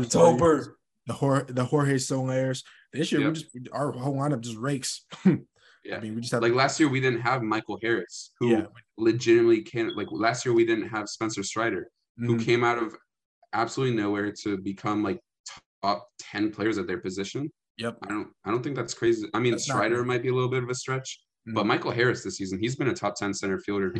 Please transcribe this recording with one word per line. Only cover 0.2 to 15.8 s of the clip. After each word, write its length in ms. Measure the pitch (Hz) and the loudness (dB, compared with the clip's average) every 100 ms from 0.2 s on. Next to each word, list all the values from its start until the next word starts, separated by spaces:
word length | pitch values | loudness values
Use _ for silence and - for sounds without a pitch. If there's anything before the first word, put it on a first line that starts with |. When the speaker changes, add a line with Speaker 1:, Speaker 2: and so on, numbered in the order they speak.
| 127 123 | 8 8
Speaker 1:
Williams, 240 | 165 147 - - _ _ - | 6 4 0 -12 _ _ -12
the 80 | |
Jor-, 320 | 110 139 135 135 | -2 2 2 0
the 160 | 127 | -2
Jorge 320 | 123 151 139 139 | 0 2 2 2
Solers. 680 | 135 135 131 131 131 131 - - _ | 0 -2 -2 0 0 -2 -8 -20 _
This 180 | 123 170 | -4 -2
year 80 | 151 | 0
Speaker 3:
Yep. 60 | 143 | 0
Speaker 1:
we 60 | |
just, 120 | 160 - 127 123 | -2 -6 -14 -10
our 200 | 123 143 | -4 -4
whole 220 | 123 135 135 | -4 -4 -2
lineup 240 | 143 135 | 0 -2
just 160 | 120 110 | -4 -6
rakes. 460 | 131 139 - - - - | -4 -4 -4 -8 -12 0
<laughs> 140 | 190 139 - _ _ _ 101 | 4 4 0 _ _ _ -12
Speaker 3:
Yeah. 120 | 90 | -8
Speaker 1:
I 20 | |
mean, 140 | 107 | -8
we 80 | 110 | -8
just 100 | 120 | -2
have 80 | 123 | 2
Speaker 3:
Like, 140 | 117 | 4
last 260 | 127 139 - | 4 2 4
year 80 | 151 | 2
we 100 | 131 | 4
didn't 220 | 131 113 | 2 0
have 220 | 117 127 | 0 0
Michael 360 | 110 110 - 98 | 0 0 -2 -4
Harris, 500 | 110 110 87 - - _ | 0 0 -2 -12 -18 _
who 120 | 120 | 4
Speaker 1:
Yeah. 140 | 110 104 - - - | 4 2 -10 -20 0
Speaker 3:
legitimately 640 | 113 113 117 117 117 113 | 2 4 6 6 8 4
can't, 300 | 107 117 110 | 2 -4 -4
like, 120 | 104 95 | -4 -6
last 360 | 104 113 123 127 | 0 0 0 2
year 80 | |
we 100 | 117 | 4
didn't 240 | 113 113 98 | 4 2 -2
have 220 | 110 101 | -6 -6
Spencer 320 | - 113 107 | -6 -4 -4
Strider, 480 | 98 110 113 92 80 _ _ - | -4 -2 -2 -2 -6 _ _ -6
who 200 | 120 117 | 0 0
Speaker 1:
Mm-hmm. 60 | 117 | 2
Speaker 3:
came 180 | 120 | 2
out 140 | 120 120 | 2 0
of 180 | 110 - _ _ _ _ _ | -2 -8 _ _ _ _ _
absolutely 420 | 104 117 - 131 | -2 -2 0 0
nowhere 380 | 113 104 101 104 101 | 0 0 0 -2 -4
to 120 | 107 98 | -6 -4
become, 460 | 98 98 107 104 | -6 -6 -4 -2
like, 180 | 101 92 - _ - - - _ | -2 -4 -8 _ -20 -20 -20 _